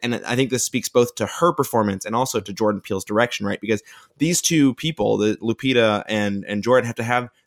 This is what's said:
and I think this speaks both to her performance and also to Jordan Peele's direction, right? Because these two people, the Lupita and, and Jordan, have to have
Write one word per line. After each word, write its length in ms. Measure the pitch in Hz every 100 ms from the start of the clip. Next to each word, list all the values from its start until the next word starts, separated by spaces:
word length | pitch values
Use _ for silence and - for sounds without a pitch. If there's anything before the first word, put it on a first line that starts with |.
and 200 | 120 117
I 120 | - 123
think 160 | 131
this 120 | 123
speaks 240 | - 127 -
both 260 | 127 120 -
to 100 | 104
her 260 | - 175
performance 520 | 165 135 117 104 98 -
and 100 | 117
also 240 | 127 113
to 140 | 98
Jordan 280 | 98 107 98
Peele's 220 | - 98
direction, 440 | - 107 120 - 101
right? 120 | 101
Because 220 | 101 107 - - - -
these 240 | 156 175
two 320 | - 160 139 120
people, 420 | 160 156 107 107
the 200 | 107 -
Lupita 680 | 113 113 135 123 113 104 -
and, 380 | 107 104 101 92
and 160 | 104
Jordan, 240 | 113 127 117
have 120 | 117
to 60 |
have 260 | 113 123 123 _